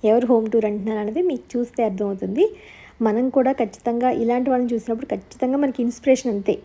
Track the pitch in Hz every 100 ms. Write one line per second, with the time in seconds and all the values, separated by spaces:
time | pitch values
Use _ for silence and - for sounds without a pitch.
0 | 214 226 240 240 220 226 214 208 202 220
1 | 208 233 359 262 - 240 240 - 226 190
2 | 202 196 190 214 427 - - - - -
3 | 220 214 254 269 254 269 220 - - 233
4 | 254 - 226 247 254 254 247 233 - 226
5 | - 196 - - 254 277 285 254 240 240
6 | - 254 254 202 196 -